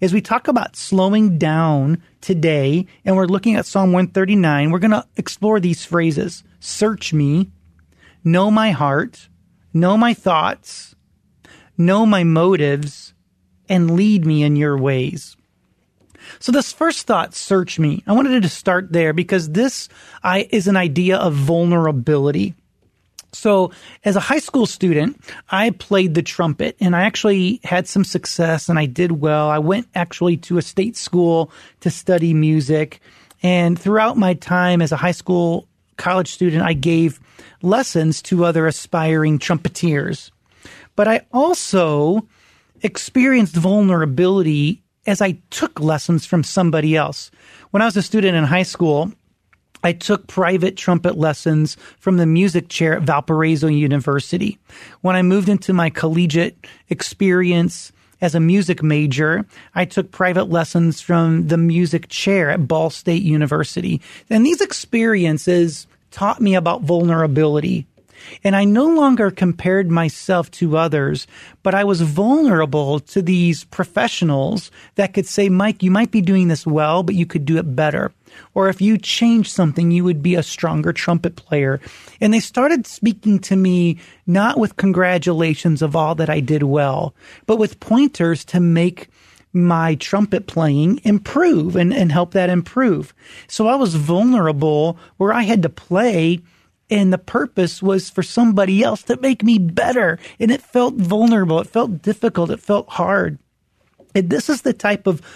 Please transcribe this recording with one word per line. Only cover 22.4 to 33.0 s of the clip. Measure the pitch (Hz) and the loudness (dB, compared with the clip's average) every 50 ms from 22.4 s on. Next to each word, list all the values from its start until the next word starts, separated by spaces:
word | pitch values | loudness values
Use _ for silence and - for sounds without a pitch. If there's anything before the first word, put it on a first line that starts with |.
| 202 196 - - _ _ _ _ _ _ _ _ _ _ _ - - _ | -4 -4 -6 -12 _ _ _ _ _ _ _ _ _ _ _ -20 -20 _
So | - - - 220 202 190 185 175 - - - - - - - | -12 -4 0 2 2 2 0 -2 -4 -12 -20 -20 -20 -6 -4
as | 208 190 | -2 -2
a | 196 | 0
high | - - 277 311 | 0 0 -2 -2
school | - - - 269 220 | -2 -2 0 0 0
student, | - - - 175 175 156 147 156 262 - - _ - - - - - | 0 -2 -2 0 0 2 2 0 -2 -4 -8 _ -20 -20 -20 -10 -4
I | 190 190 214 233 | -2 0 0 0
played | 175 - - - 208 190 185 175 156 | -2 -4 -4 0 0 2 2 2 0
the | 170 | -2
trumpet, | 165 - - - 175 160 143 - - - - - | -2 -2 -4 -2 -2 -2 -2 -2 -4 -6 -4 -2
and | 202 175 175 | -2 0 2
I | 170 | 0
actually | 196 220 - - - 214 196 190 180 185 240 - - | 0 -2 -2 0 0 0 2 2 0 0 -2 -4 -4
had | - 180 180 185 - | -4 -2 -2 -2 -2
some | - 196 185 | -2 -2 -2
success | - - 175 - - - - 170 165 160 156 - - | -2 -4 -6 -6 -6 -4 -2 -2 -2 -2 -2 -2 -2
and | 170 156 | 0 0
I | 151 | -2
did | 131 123 170 180 170 170 147 | -2 -2 -2 -2 -2 -2 -2
well. | 147 151 151 151 151 151 | -2 0 0 0 0 0
I | 151 151 | 0 0
went | 151 165 196 226 240 - - | 0 0 -2 -2 -4 -6 -6
actually | 180 175 175 - - 175 180 170 | -6 -6 -6 -4 -2 0 0 0
to | 165 - - 175 | -2 -4 -4 -4
a | 170 | -4
state | - - - 196 190 233 226 | -4 -4 -4 -4 -4 -4 -6
school | - - - - 180 175 170 165 165 160 156 - - - - _ _ | -10 -8 -4 0 0 2 2 2 0 -2 -4 -8 -16 -20 -20 _ _
to | - 175 | -6 -6
study | - - - - 180 165 165 165 | -6 -4 -2 0 0 2 2 2
music. | 156 156 156 156 156 156 135 135 156 151 156 151 - - | 2 2 2 2 2 0 0 0 0 -2 -2 -4 -8 -16